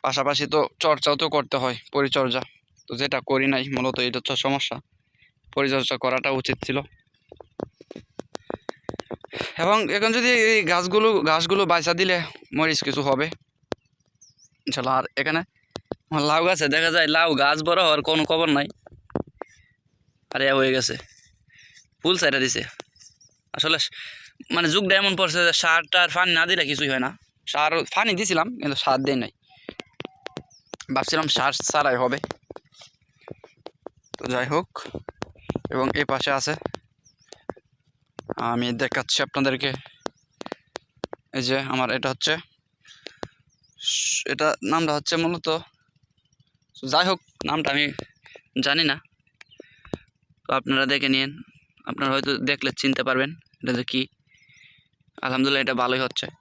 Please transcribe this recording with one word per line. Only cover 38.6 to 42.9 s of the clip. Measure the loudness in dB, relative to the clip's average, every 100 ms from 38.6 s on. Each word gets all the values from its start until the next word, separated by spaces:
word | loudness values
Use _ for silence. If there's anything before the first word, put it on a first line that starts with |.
| -2 -2
দেখাচ্ছি | -2 -2 -2 -2 -2
আপনাদেরকে। | 0 0 0 -2 -6 -12 _ -12 _ _ _ -16 -16 _ -18 _ _ -14 -14 _ -6
এই | -2
যে | -2 0
আমার | -2 0 0
এটা | -2
হচ্ছে, | -4 -2 -4 -6 _ _ _ -20